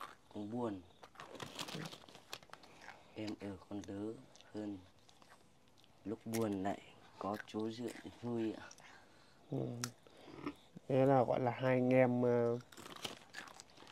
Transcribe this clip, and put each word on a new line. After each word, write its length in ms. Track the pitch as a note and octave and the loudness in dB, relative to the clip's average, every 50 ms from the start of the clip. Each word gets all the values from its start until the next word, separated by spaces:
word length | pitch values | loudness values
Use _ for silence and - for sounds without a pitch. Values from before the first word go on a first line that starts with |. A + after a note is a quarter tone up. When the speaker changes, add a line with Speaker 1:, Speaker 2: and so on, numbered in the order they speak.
| - - - - - - - | -14 -14 -14 -18 -20 -14 -10
Speaker 1:
cũng 160 | G#2 G#2 G#2 A2+ | -8 -8 -6 -4
buồn. 280 | B2 A#2+ A2 G2 F2+ F2 - - - - - - - - - - - - - - - - - - - - - - - - - - - - - - - - - - - - - - - - - - - - - - | -2 -2 -2 -4 -4 -8 -14 -20 -20 -20 -20 -18 -18 -16 -14 -12 -12 -12 -12 -10 -10 -8 -8 -6 -8 -8 -8 -10 -14 -18 -18 -20 -20 -18 -14 -14 -14 -14 -14 -18 -18 -18 -18 -20 -18 -16 -16 -16 -18 -18 -16 -10
Em 140 | - G#2+ G#2 G#2 - | -8 -6 -6 -6 -6
ở 80 | G2 G2+ G2 F2+ - - | -6 -8 -8 -10 -10 -10
còn 140 | G2+ G2+ F#2 G2+ | -8 -8 -8 -6
đỡ 240 | G2 G2 G#2 A2 A#2 C3 C3 - - - - - - | -6 -6 -4 -6 -6 -8 -12 -20 -20 -20 -18 -12 -8
hơn. 240 | G#2+ G#2+ G#2 G2+ F#2 F2+ - - - - - - - - - - - - - - - - - - - - - - - - | -6 -4 -4 -6 -6 -10 -16 -20 -20 -20 -20 -20 -20 -20 -20 -20 -20 -20 -20 -20 -20 -20 -20 -20 -20 -20 -20 -20 -12 -8
Lúc 140 | G2 A2 - - | -6 -6 -6 -4
buồn 380 | A2+ A2+ A2+ A2+ G#2+ G2+ G2 F#2 | -4 -2 0 0 2 0 0 0
lại 160 | G2+ - - - - - - - - - - | 0 -2 -2 -6 -16 -20 -20 -20 -18 -10 -6
có 180 | - F#2+ G#2 G#2+ - | -4 -2 -2 -4 -4
chỗ 240 | - - G#2+ A2 A2+ | -6 -4 -2 -2 -2
dựa 200 | A2+ A#2+ B2 A2 - - - | -4 -4 -6 -6 -6 -8 -12
để 60 | - - - - | -14 -12 -8 -6
vui 300 | A#2+ A#2+ A2+ A2+ A2 - | -2 0 0 0 0 -2
ạ. 140 | - - - - - - - - - - - - - - - - - - - | -4 -8 -14 -18 -18 -20 -20 -20 -20 -20 -20 -20 -20 -20 -20 -20 -20 -10 -6
Speaker 2:
Ừ. 80 | C#3+ C3+ C3 B2 B2 A#2 A#2+ A#2+ A#2 - - - - - - - - - - D4 - - - - - - - - | -4 -2 -2 -2 -4 -4 -6 -6 -8 -10 -20 -20 -20 -20 -20 -18 -14 -10 -10 -10 -10 -10 -16 -18 -18 -12 -4 2
Thế 180 | C#3+ C3 C3+ | 4 6 8
là 160 | C3+ C#3 C3 A#2+ | 8 8 8 6
gọi 180 | B2 - - | 6 4 2
là 100 | B2+ A#2+ | 2 0
hai 240 | A#2 - C3 B2+ B2+ | 0 2 2 4 4
anh 160 | B2+ B2+ B2+ B2+ | 6 6 8 8
em, 280 | C3 B2+ B2 B2 B2 B2 | 8 8 8 6 4 4
ờ, 360 | B2 A#2+ A#2+ A#2+ A#2 A#2 B2 - - - - - - - - - - - - - - - - - - - - - - - - - - | 6 6 6 4 4 2 0 -4 -8 -16 -16 -14 -14 -12 -10 -10 -10 -10 -10 -16 -16 -14 -14 -14 -14 -14 -18 -18 -20 -20 -20 -20 -16